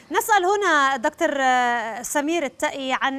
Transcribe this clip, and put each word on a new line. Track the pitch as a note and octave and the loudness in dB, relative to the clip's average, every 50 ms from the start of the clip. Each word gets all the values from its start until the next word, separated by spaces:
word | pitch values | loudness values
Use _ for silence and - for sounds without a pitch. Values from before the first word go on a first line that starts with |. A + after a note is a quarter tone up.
| - - | -10 -6
نسأل | D4+ G4 A4 - A4 G4+ F4 | -4 -2 0 2 2 2 2
هنا | F4+ G#4 G4+ G#4 F4+ D#4+ D4 C#4 C4+ C4+ | 2 0 2 2 2 2 4 4 2 0
دكتور، | C4 A3 D4+ D4+ - E4+ D4+ C#4+ C#4 | 0 -2 -4 -2 0 0 0 0 2
آه، | C4+ C4 B3+ B3+ B3 A#3+ A#3+ A#3+ A3 A3+ A3 - | 2 2 2 4 2 2 0 -2 -2 -6 -6 -8
سمير | A#3+ - - D4 C#4 D4+ E4+ F4 C#4+ | -8 -4 -2 -2 0 0 0 0 -2
التقي | B3+ - - D4+ D4 - C#4 C4+ C4 B3+ - | -4 -4 -4 -4 -4 -4 -4 -4 -2 -2 0
عن، | A#3 C4+ C4+ | 0 -2 -2